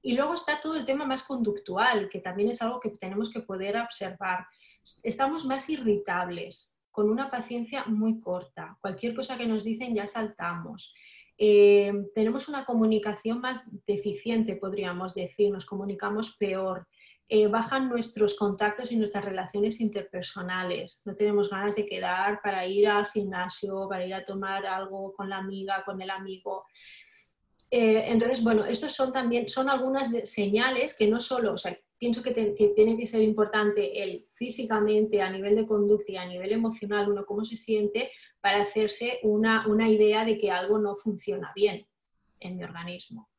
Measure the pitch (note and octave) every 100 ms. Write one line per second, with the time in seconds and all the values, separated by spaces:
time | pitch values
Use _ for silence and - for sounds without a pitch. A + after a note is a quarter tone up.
0 | C4 A#3+ D4+ E4+ - D4+ D#4 D#4+ B3 C4+
1 | C#4 C4 - C4 G#3+ G3+ - F#3 B3 A3
2 | G3 F#3+ F#3 F#3 G#3+ A#3+ A#3 B3 A3 -
3 | F#3+ G3+ A3+ A3+ - F#3+ G3 A3+ A#3 -
4 | F#3+ F3+ F#3 F#3 - _ _ _ - -
5 | A3+ A3 C4+ D#4+ C4 C4+ - D4+ A3+ G3+
6 | - F3+ F3+ E3+ - - - _ _ -
7 | G#3+ A3+ C4+ B3 A3+ A#3+ A3+ C#4 A#3 G#3+
8 | A3 A3+ - F3+ - - D#3+ - G3 -
9 | A#3+ A3+ C4 B3 A#3+ G#3+ G#3 A3+ B3 G#3+
10 | G3+ A#3 G#3+ - E3+ E3+ E3 D#3 - _
11 | - - _ _ G#3+ G#3 G3+ G3+ G3+ G3+
12 | G3 A3 A3 C4+ D4 C#4+ C4+ A#3 A3 G#3+
13 | G#3 G3+ A3 A#3+ B3+ B3+ - G3+ - G3+
14 | G#3 G3+ A3+ A3+ A3 F#3 F#3+ G3+ F#3 F3+
15 | F#3 F#3+ F3+ - G3+ G3 - G3 G3+ G3
16 | G#3 G#3 A3+ - G3 F#3+ F#3+ F3+ - _
17 | - _ _ G#3+ G#3+ A3+ A3+ C4+ C4 A#3+
18 | A3+ G#3+ G#3 - G3+ G3 G#3 G#3 A#3 A3+
19 | G#3 G3+ G3+ F#3+ F3 G3+ G#3+ A3+ G#3+ G3+
20 | G3 F#3 F3 G3 F3+ F#3 F3+ - - -
21 | G#3 G3 G#3 G3+ G3+ G3 G#3 G#3 G#3 F#3
22 | F3 F#3 G3+ G#3 G3+ F#3+ F#3 G3+ G#3 G#3
23 | G#3 G#3+ G3 F#3 F3+ - G3 G3 G3 F#3+
24 | F3+ F#3+ F#3 G3 G3 G3 G3+ F#3+ F#3+ F#3+
25 | G3 G3 F#3+ F#3+ F#3+ G3 F#3+ F#3+ G3 F#3+
26 | F#3+ F#3+ F#3+ F#3+ G3+ F#3+ - - - -
27 | - - _ _ _ _ _ A#3+ A3+ A3
28 | - A3+ A#3 B3+ A3+ G#3+ A#3+ A#3 D4+ -
29 | C4 C4 A#3+ A#3+ A#3 C4+ C4+ C4+ C4 C4+
30 | B3 A#3 - - G3+ G#3+ B3+ B3+ D4 -
31 | G#3 A#3 - B3+ A3 - F3+ F3 _ _
32 | A#3+ A#3 C4 A#3 G#3 G#3 G#3 G#3 A3 A3+
33 | A#3 A3+ G#3+ G#3+ G#3 G#3+ G#3 G#3 G3 G#3
34 | F#3+ F3+ _ _ B3 B3 A3 G#3+ G#3 G#3+
35 | G#3+ G#3 F#3+ F#3+ G3+ G#3+ A3 G#3 G3+ G#3
36 | G3+ F#3 F3+ F3+ G3 A3+ A3+ - G3+ G#3
37 | G3+ G3+ - G#3 A3 A3+ - G#3+ G#3 A3+
38 | C4 - - _ G3+ G3+ G3+ A3 G#3+ -
39 | A#3+ B3 G#3+ G#3 A3 A3 A3 G#3+ A3+ G#3+
40 | G#3+ G#3+ A3+ G#3 G#3 F3+ G3 G#3+ G#3 G3+
41 | A3 F#3+ - G3+ - G3 G#3 F#3 - _
42 | _ _ _ _ F3+ F3+ E3+ E3+ F3 F3+
43 | - A3+ G#3+